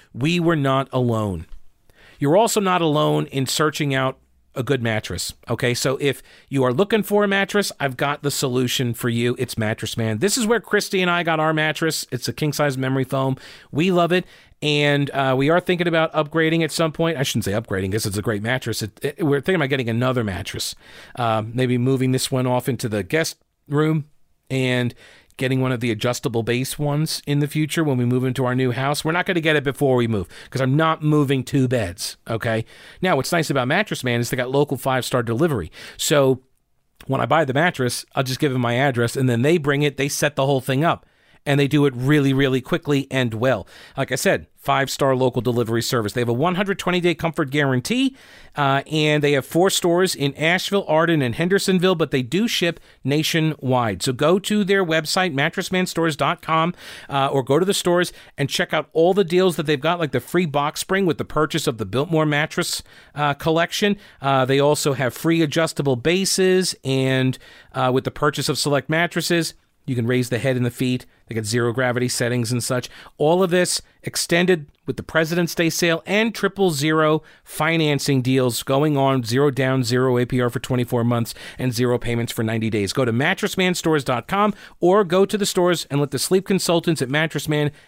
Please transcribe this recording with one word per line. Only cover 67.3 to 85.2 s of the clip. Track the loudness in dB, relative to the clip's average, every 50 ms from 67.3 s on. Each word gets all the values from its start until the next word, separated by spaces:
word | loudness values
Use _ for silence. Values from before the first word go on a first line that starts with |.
| -2 -4 -8 -20 -20 -20 -20 -10
uh, | -4 -2 0 0 0
with | 0 0
the | -2
purchase | -4 -2 0 0 0 0 -2 -2
of | -2 -2
select | 0 0 0 0 0 0
mattresses, | 0 0 0 -2 -2 -4 -2 0 0 0 0 -2 -6 _ _ _ _ _ _
you | -4 -4
can | -2 0
raise | 0 0 0 0 0
the | -2 -2
head | 0 0 0
and | 0 -2
the | -2
feet. | -2 -2 -2 -2 -2 -4 -6 -10 _ _ _
They | -8 -6
got | -6 -4
zero | -2 0 0 0 0
gravity | 0 0 0 0 0 0 -2 -2
settings | -2 -2 -2 -2 0 -2 -2 -2
and | -2 -4
such. | -2 -2 -4 -4 -4 -6 -12 -20 -20 -14 -4
All | 0 2 2 4 4
of | 2 2
this | 2 2 2 0 -2 -4 -8 _ _ _
extended | -12 -8 -6 -6 -2 0 2 2 4 4 2 2 0 -6 _ _ _
with | -8 -8 -8
the |
President's | -8 -4 -2 0 0 0 0 0 -2 0 0
Day | 0 0 0
sale | 0 0 2 2 0 0 -2
and | -2 0 0 0 0 -2
triple | -2 -4 -2 0 0 0 0
zero | 0 0 0 2 2 4 4 4 2 0 -2 -8 -20 _
financing | _ -10 -6 -2 0 0 2 2 2 2 0 0 0 0 0 2
deals | 2 2 2 2 2 2 0 -2
going | -2 0 0 2 2 2 2 2
on, | 2 2 2 0 0
zero | 0 0 2 2 2
down, | 2 0 0 0 0 0 0
zero | 0 2 2 2 2 2 2
A | 0
P | 0 0 0
R | 0 0
for | -2 -4
twenty-four | -4 -2 -2 -2 -2 0 0 0 2
months | 2 0 0 -2 -4 -8 -12 -16 -16 -8 -6
and | -4 -4
zero | -2 0 0 0 0 0
payments | -2 -2 -2 -2 -4 -4
for | -4 -4
ninety | -2 -2 -2 -2 -2 -2
days. | 0 0 -2 -2
Go | 0 0 0
to | 0
mattress | 2 0 0 0 0 -2 -4 -4 -2
man | 0 0 0 0
stores | 0 0 0 0 0 0
dot | -2 -2 -2 -4 -2
com | 0 0 2 0 0 -4 -10 -20 -6 0
or | 2 4 4 4 4
go | 2 2 2